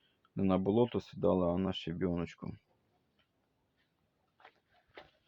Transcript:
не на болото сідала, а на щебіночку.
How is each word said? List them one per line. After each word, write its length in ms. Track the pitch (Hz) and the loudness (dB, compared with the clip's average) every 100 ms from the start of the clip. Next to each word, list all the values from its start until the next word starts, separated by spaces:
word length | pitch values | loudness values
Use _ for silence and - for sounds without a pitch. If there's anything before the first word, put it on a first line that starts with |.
| _ _ _ | _ _ _
не 100 | - | -2
на 140 | 98 92 | 2 2
болото 420 | 98 107 120 104 | 4 4 2 0
сідала, 540 | - - 92 92 90 | -8 -2 2 2 2
а 40 | 87 | 0
на 140 | 95 | -2
щебіночку. 800 | 92 - 87 90 87 85 - - - _ _ _ _ _ _ _ _ _ _ _ _ _ _ _ _ _ _ - _ _ _ _ - - _ | -4 -8 -4 -2 -2 -4 -8 -14 -14 _ _ _ _ _ _ _ _ _ _ _ _ _ _ _ _ _ _ -20 _ _ _ _ -20 -20 _